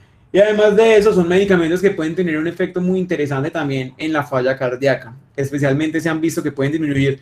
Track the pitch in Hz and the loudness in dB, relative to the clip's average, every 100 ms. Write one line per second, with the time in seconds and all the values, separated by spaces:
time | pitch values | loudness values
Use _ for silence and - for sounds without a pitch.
0 | _ _ _ 180 208 208 208 202 226 214 | _ _ _ 2 2 4 4 4 6 6
1 | 214 185 170 180 196 180 160 175 196 196 | 4 4 2 2 4 2 2 0 0 0
2 | 160 170 180 156 165 165 180 180 180 185 | -4 -2 -2 -2 -4 -4 -4 -4 -2 -2
3 | 180 160 143 139 151 165 143 135 127 - | -2 -4 -2 -4 -4 -4 -4 -4 -6 -8
4 | 156 151 139 131 127 135 127 123 139 127 | -6 -4 -2 -2 -2 -2 -4 0 0 0
5 | 117 123 _ - 131 139 139 139 156 160 | -4 -20 _ -6 -4 -2 0 0 0 -2
6 | 165 160 160 165 147 143 139 160 151 139 | -2 -2 -2 -2 -6 -2 -2 -2 -2 0
7 | 139 135 | 0 -2